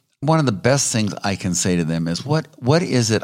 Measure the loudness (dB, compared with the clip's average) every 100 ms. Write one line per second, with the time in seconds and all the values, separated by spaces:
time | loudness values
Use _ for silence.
0 | _ _ 0 2 2 0 2 2 0 -2
1 | -2 -2 -4 -4 -2 -2 0 0 0 -2
2 | -2 -4 -2 -2 -2 -4 0 2 2 0
3 | 2 0